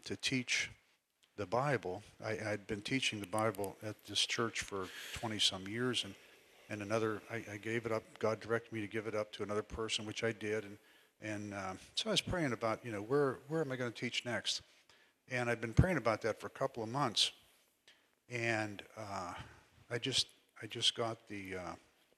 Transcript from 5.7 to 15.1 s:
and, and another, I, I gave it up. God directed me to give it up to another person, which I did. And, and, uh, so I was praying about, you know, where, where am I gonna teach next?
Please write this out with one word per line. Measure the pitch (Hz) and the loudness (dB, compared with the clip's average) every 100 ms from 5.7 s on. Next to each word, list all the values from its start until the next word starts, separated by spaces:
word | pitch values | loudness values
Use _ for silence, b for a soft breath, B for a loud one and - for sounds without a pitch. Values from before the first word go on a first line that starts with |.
| 113 127 117 | -2 0 0
and, | 101 98 b b - - - | -2 -8 b b -20 -20 -10
and | 107 | -6
another, | 101 113 110 104 - | 0 2 4 0 -4
I, | 113 107 | -8 -6
I | 104 | -6
gave | 110 113 113 | -2 0 2
it | |
up. | 110 - - | 0 -2 0
God | 107 110 | 2 2
directed | 107 117 - | 2 -2 0
me | 113 | -4
to | 101 | -2
give | 110 107 | -2 -2
it | 104 | -2
up | 107 | -2
to | - | -4
another | 101 104 | -2 -2
person, | 104 - 110 - 107 | -2 -4 -2 -2 -4
which | 104 | -2
I | 113 | -2
did. | 110 107 107 101 | 0 -2 -2 -2
And, | 107 - - - _ | -12 -18 -20 -20 _
and, | 107 104 104 | -6 -6 -4
uh, | 101 95 95 - - | -4 -4 -6 -6 -4
so | 220 | 2
I | |
was | 196 | 2
praying | - 180 147 | 2 2 2
about, | 113 113 110 | 2 2 0
you | 120 | -2
know, | 104 | -6
where, | 107 139 143 110 135 | 2 4 4 2 -2
where | 160 | -2
am | 143 | 0
I | 127 | 0
gonna | 123 | -2
teach | - 123 - 123 | -2 -2 -2 0
next? | 110 - - - - _ - - | 0 0 -2 -6 -18 _ -20 -20